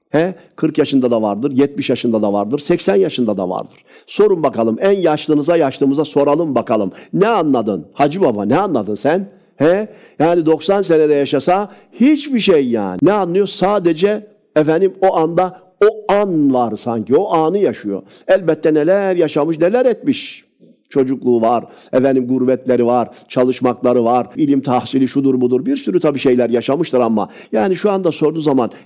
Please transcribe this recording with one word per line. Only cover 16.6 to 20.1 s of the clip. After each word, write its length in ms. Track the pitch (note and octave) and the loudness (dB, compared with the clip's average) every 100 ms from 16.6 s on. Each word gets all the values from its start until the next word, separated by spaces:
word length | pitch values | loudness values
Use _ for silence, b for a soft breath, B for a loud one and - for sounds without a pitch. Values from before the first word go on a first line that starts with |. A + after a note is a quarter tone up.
| A#2 G#2 | 0 -4
sanki, 400 | B2 A#2 G#2 D3 | -6 -6 0 0
o 180 | G3+ | 2
anı 240 | E3 D#3+ G3+ | 0 0 0
yaşıyor. 440 | D#3+ - G#2 G2 - B B | -2 -2 -6 -8 -10 B B
Elbette 460 | F#3+ E3 D#3 D#3+ | 0 0 0 0
neler 420 | D3+ D#3 G3+ F#3+ F3 | 2 2 2 0 0
yaşamış, 420 | D3+ D3+ D#3 D#3 | 0 0 -2 0
neler 280 | E3+ A#3+ B3+ | 0 2 0
etmiş. 580 | G#3+ D3 | 0 -2